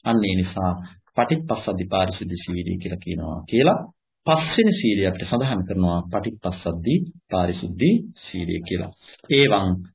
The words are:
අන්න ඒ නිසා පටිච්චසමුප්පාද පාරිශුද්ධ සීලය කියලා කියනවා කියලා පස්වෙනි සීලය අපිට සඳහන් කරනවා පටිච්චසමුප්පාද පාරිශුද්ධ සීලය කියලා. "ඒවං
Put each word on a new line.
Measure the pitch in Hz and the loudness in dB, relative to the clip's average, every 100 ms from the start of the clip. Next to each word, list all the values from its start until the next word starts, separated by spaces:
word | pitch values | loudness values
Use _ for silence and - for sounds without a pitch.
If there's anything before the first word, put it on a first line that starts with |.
අන්න | 110 117 | 0 2
ඒ | 101 95 | 2 0
නිසා | 90 - 92 87 - - _ | 0 0 -2 -2 -8 -18 _
පටිච්චසමුප්පාද | - 120 160 - 110 - 92 92 | 0 2 0 -2 -4 -4 -4 -2
පාරිශුද්ධ | 95 92 90 95 87 | 0 0 -2 -6 -8
සීලය | - 87 87 90 | -6 -6 -4 -4
කියලා | 90 90 | -6 -8
කියනවා | 87 85 80 82 | -6 -6 -6 -8
කියලා | - 113 156 - - _ _ _ - | 0 4 4 4 -2 _ _ _ 0
පස්වෙනි | 160 160 - 220 | 0 2 4 4
සීලය | 180 117 101 | 4 2 2
අපිට | 95 92 90 | 0 0 -2
සඳහන් | 120 131 104 | -2 0 -2
කරනවා | 92 92 90 87 | -2 2 2 2
පටිච්චසමුප්පාද | 87 90 104 110 92 90 85 85 82 175 165 - - | -2 -4 -4 -6 -6 -6 -6 -4 0 0 -2 -10 -4
පාරිශුද්ධ | 92 87 87 87 87 147 233 - - | 0 0 -2 -6 0 2 2 0 -14
සීලය | - 90 87 85 | -10 -8 -4 -4
කියලා. | - 90 92 - - - - | -4 -6 -6 -12 -20 -14 2
"ඒවං | 139 139 104 95 92 - | 4 6 4 2 0 -4